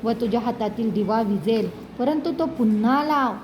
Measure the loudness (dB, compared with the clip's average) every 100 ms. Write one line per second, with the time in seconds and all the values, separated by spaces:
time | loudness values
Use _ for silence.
0 | -2 0 0 0 -2 -2 -4 -2 -2 0
1 | 0 0 2 0 2 0 0 -6 -16 -2
2 | 0 0 -2 -2 -2 2 2 4 4 2
3 | 2 2 0 -2